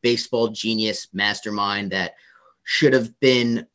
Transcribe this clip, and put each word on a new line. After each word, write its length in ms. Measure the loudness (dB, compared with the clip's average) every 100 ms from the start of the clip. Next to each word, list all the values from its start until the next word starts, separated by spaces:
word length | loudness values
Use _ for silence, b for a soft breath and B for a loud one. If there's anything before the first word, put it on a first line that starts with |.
baseball 460 | 2 0 0 0 0
genius 600 | -2 -4 -2 -2 -4 -8
mastermind 800 | -2 -2 -2 -6 -4 -2 -2 -4
that 240 | -4 -4 b b b b b
should 280 | -6 2 4
have 260 | 4 0 _
been 460 | 4 4 2 -2 -6